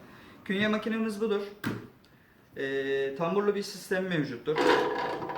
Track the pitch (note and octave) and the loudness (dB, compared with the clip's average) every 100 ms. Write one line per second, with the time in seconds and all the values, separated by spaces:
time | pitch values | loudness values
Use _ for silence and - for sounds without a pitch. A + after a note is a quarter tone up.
0 | - - - - - G3 G#3+ G#3+ A3+ A3 | -20 -20 -20 -16 -4 0 2 2 0 -2
1 | A3 G3+ A3 G3+ - - - - - - | -2 0 0 0 -2 -6 -6 -6 -10 -20
2 | - - _ - - C#3+ C3+ C#3 C3+ C#3 | -20 -20 _ -20 -18 -6 -2 -2 0 0
3 | C#3 C#3 E3 G3+ G#3 G3+ G3 F#3 - F#3 | 0 0 0 2 2 0 -4 -10 -2 -2
4 | F#3 E3 C3+ A#2 - D#3 - - - - | 0 0 -2 -4 -2 4 6 6 4 -2
5 | - - - | -4 -4 -6